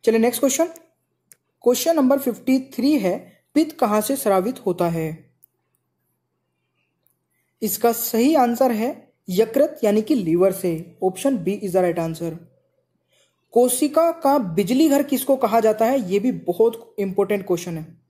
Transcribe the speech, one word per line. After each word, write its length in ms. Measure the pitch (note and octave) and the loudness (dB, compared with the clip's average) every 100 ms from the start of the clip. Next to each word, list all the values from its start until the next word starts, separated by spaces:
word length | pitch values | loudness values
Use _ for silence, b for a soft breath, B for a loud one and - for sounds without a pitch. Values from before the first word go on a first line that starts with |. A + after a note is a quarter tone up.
चलिए, 140 | - A3+ | 2 2
नेक्स्ट 220 | A3+ - | 2 2
क्वेश्चन, 240 | C#4 C4+ E4 - _ _ _ _ _ _ _ _ | -2 0 -4 -4 _ _ _ _ _ _ _ _
क्वेश्चन 340 | - B3 E4 E4 | 0 0 0 2
नंबर 220 | B3+ C#4 | 2 2
फिफ्टी 400 | C4+ - - C4 | -2 -4 0 0
थ्री 400 | C4 - C4 D4+ | -2 -2 0 2
है, 340 | F#3+ G3 b b b | 0 -4 b b b
पित्त 220 | D4 D#4 - | -2 -2 0
कहाँ 240 | A3+ G#3+ | 0 0
से 160 | G#3 C4+ | 0 -2
स्रावित 500 | A3 F#3+ F#3+ B3+ - | 2 2 0 -4 -6
होता 220 | F3+ F3 | -2 -2
है? 380 | E3 D#3+ D#3+ - _ _ _ _ _ _ _ _ _ _ _ _ _ _ _ _ _ _ _ _ _ _ _ | -2 -6 -8 -18 _ _ _ _ _ _ _ _ _ _ _ _ _ _ _ _ _ _ _ _ _ _ _
इसका 300 | G#3+ - A#3 | -6 0 0
सही 420 | A3+ - A3 B3+ | 0 -4 0 2
आंसर 380 | D#4 A#3+ A#3 C4 | 4 2 2 0
है 400 | A3 A3 - _ _ - | 0 -4 -6 _ _ -6
यकृत, 520 | F#3 A3 C4 D4+ - | -2 0 2 0 0
यानी 180 | G#3+ G#3 | 0 0
कि 120 | G#3+ | 0
लीवर 380 | C#4+ E3+ E3+ F#3+ | -2 0 2 2
से। 460 | F#3 F3+ D#3+ F3 - | 2 -4 -4 -8 -4
Option 280 | F#3+ F#3 C#4 | -4 -2 -2
B 160 | B3 E3 | -2 -4
is 220 | G3+ G3+ | -4 -2
the 100 | F3+ | 0
right 180 | F3+ E3+ | 0 0
answer। 380 | E3 D#3+ E3+ D#3+ - _ _ _ _ _ _ _ _ _ _ | -6 -6 -8 -10 -18 _ _ _ _ _ _ _ _ _ _
कोशिका 640 | A#3 B3 B3 D4+ D#4+ E4 | 2 2 2 0 2 0
का 260 | E4 C#4 C#4+ | 0 0 0
बिजली 500 | F#3+ D#3+ F#3+ B3+ D#4 | 0 -4 0 2 4
घर 140 | C#4 | 2
किसको 340 | C#4+ B3+ - C4+ | 0 -2 0 0
कहा 240 | A3 A3+ | 2 2
जाता 240 | A3 G#3+ | 2 2
है? 280 | A3+ C4+ F#3 | 0 0 0
यह 80 | G3 | 0
भी 120 | A#3+ | 0
बहुत 640 | F3+ - F3+ A3+ A3+ - - | -4 -6 0 0 0 -18 -8
इंपॉर्टेंट 480 | G3 F#3+ G3 G#3 F#3+ | -4 -2 -2 -2 -2
क्वेश्चन 320 | F3 F3 E3 | -4 -4 -10
है। 200 | D#3+ - | -12 -20